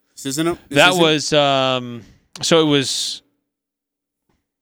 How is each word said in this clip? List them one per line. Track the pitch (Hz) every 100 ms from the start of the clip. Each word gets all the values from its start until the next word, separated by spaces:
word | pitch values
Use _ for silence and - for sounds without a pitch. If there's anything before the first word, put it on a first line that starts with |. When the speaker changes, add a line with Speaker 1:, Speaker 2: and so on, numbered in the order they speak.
| _ -
Speaker 1:
This | 135
isn't | 135 165
a, | 175 -
this | 143
Speaker 2:
That | 175
Speaker 1:
isn't | 185
Speaker 2:
was, | 160 156 -
um, | 151 143 135 131 127 123 120 - _ _ -
so | - 165
it | 156
was, | 143 127 - - - _ _ _ _ _ _ _ _ _ _ _ _ _ _